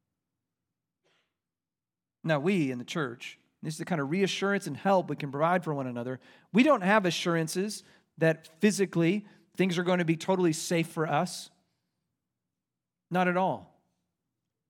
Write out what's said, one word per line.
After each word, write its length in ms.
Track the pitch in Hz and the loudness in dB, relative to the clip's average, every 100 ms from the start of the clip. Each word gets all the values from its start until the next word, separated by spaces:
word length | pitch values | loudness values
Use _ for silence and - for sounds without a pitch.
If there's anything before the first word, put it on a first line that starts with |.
| _ _ _ _ _ _ _ _ _ _ _ _ _ _ _ _ _ _ _ _ _ _ | _ _ _ _ _ _ _ _ _ _ _ _ _ _ _ _ _ _ _ _ _ _
Now, 160 | 160 151 | -2 0
we 320 | 151 202 139 | 0 0 0
in 80 | 123 | -4
the 60 | 120 | -8
church, 520 | 175 139 117 - - _ _ | -6 -6 -8 -14 -18 _ _
this 140 | 156 156 | -10 -10
is 20 | |
the 80 | - | -4
kind 140 | 175 | -4
of 100 | 139 | -2
reassurance 580 | 175 190 - 196 202 175 | 0 -2 0 -2 -2 -4
and 100 | 135 | -4
help 320 | 196 190 - | 2 2 0
we 60 | 143 | -4
can 160 | 143 | -6
provide 320 | 139 160 185 | -2 2 2
for 100 | 175 | 0
one 140 | 143 131 | -4 -6
another. 320 | 120 120 127 - - _ | -6 -6 -8 -12 -20 _
We 120 | 196 | 4
don't 180 | 277 262 | 4 4
have 240 | 185 214 185 | 4 4 4
assurances 800 | 160 180 165 160 185 208 208 - _ _ - | 0 0 0 -2 -4 -6 -8 -16 _ _ 0
that 420 | 160 156 - _ | 0 0 -6 _
physically 680 | 208 185 190 170 165 208 - - _ - | 2 4 0 2 2 0 -4 -18 _ -2
things 220 | 190 170 | 0 0
are 60 | |
going 160 | 180 180 | 0 2
to 60 | 165 | 2
be 120 | 160 | 0
totally 360 | - 190 180 | 0 2 2
safe 340 | 156 - 175 165 | 0 -2 -2 -2
for 200 | - 156 | -2 -2
us. 420 | 147 175 - - _ _ _ _ _ _ _ _ _ _ _ _ _ _ _ - | 0 -2 -6 -16 _ _ _ _ _ _ _ _ _ _ _ _ _ _ _ -4
Not 180 | 175 180 | 0 2
at 100 | 175 | 2
all. 440 | 190 120 90 _ _ _ _ _ _ _ _ _ _ | 0 -2 -10 _ _ _ _ _ _ _ _ _ _